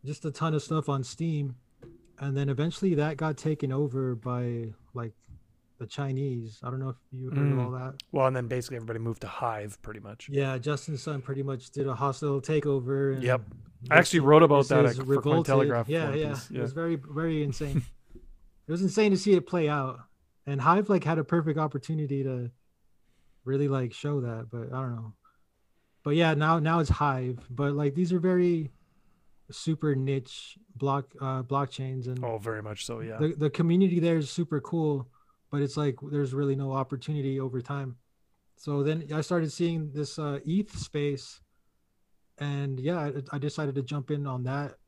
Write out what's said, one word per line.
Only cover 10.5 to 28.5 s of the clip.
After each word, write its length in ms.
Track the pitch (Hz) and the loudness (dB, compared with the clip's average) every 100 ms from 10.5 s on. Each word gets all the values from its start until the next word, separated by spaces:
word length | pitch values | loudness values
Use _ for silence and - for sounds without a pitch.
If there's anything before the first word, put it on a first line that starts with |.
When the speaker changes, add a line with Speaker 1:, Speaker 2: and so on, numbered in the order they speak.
| 131 | -2
Speaker 1:
Justin 400 | 127 147 - 143 | -2 -4 -4 -8
Sun 240 | - 147 | -6 -6
pretty 200 | 127 135 | -6 -4
much 280 | 135 131 127 | -4 -6 -8
did 160 | - 139 | -4 -4
a 60 | |
hostile 480 | 120 139 135 151 139 | 0 -2 0 0 -2
takeover. 720 | 127 156 143 139 123 139 139 | 2 0 2 0 0 0 0
And 80 | 131 | 0
Speaker 2:
Yep. 180 | 123 123 110 - - - - | 2 0 0 -16 -20 -16 4
I 40 | |
Speaker 1:
this 40 | 156 | 6
Speaker 2:
actually 200 | 175 170 | 6 6
wrote 220 | 139 151 | 10 10
about 260 | 165 143 131 | 10 8 6
that 160 | 135 | 6
Speaker 1:
is 140 | 143 127 | 6 4
Speaker 2:
at, 60 | 131 | 0
for 60 | |
Speaker 1:
revolted. 340 | 139 143 160 147 | 2 4 2 4
Speaker 2:
Cointelegraph 340 | 135 143 120 117 | 4 4 2 2
Speaker 1:
Yeah, 180 | 160 156 | 0 0
Speaker 2:
for 40 | |
a 60 | 143 | 0
Speaker 1:
yeah. 100 | 151 | -2
Speaker 2:
piece. 180 | 139 - | -4 -6
Speaker 1:
It 80 | 131 | -4
was 100 | 120 | -4
Speaker 2:
Yeah. 20 | |
Speaker 1:
very, 220 | 139 165 160 | -2 -2 -2
very 460 | 135 147 165 156 | -4 -4 -2 0
Speaker 2:
<laughs> 60 | 147 | 0
Speaker 1:
insane. 340 | 135 151 139 123 - _ | -2 -2 -2 -2 -12 _
It 560 | - - - - _ - | -20 -20 -20 -20 _ -6
was 100 | 170 | 0
insane 280 | 190 202 214 | 0 4 4
to 40 | 185 | 4
see 140 | 202 | 6
it 140 | 185 - | 4 4
play 220 | 180 151 | 0 2
out. 320 | 147 135 127 - _ _ _ - | 0 -2 -6 -18 _ _ _ -6
And 140 | 143 | 0
Hive, 280 | 131 185 208 | 4 4 4
like, 140 | 190 | 2
had 140 | 147 160 | 2 0
a 60 | |
perfect 340 | 151 170 160 151 | 2 0 2 0
opportunity 640 | 156 143 - 160 147 139 | 0 -2 -4 -4 -2 -2
to 280 | 135 127 120 - _ _ _ _ _ _ _ _ | -2 -4 -6 -10 _ _ _ _ _ _ _ _
really, 240 | - 139 143 | -2 0 2
like, 240 | 135 123 | 2 -2
show 260 | - 147 147 | -4 -2 -2
that, 280 | 120 113 110 | -2 -6 -8
but 220 | 120 117 | -10 -8
I 80 | 131 | -6
don't 120 | 131 | -6
know. 200 | 117 113 104 _ _ _ _ _ _ _ _ | -6 -10 -14 _ _ _ _ _ _ _ _
But 120 | - 151 | 0 4
yeah, 180 | 165 | 4
now, 240 | 151 151 165 | 4 4 4
now 220 | 156 170 | 4 2
it's 100 | 156 | 2
Hive. 500 | - 147 131 127 123 - | 2 2 0 -2 -6 -10
But, 220 | 123 143 | -2 -2
like, 220 | 143 147 | 0 0
these 180 | 139 180 | 0 0
are 80 | 180 | 2
very 500 | 175 180 180 | 2 4 4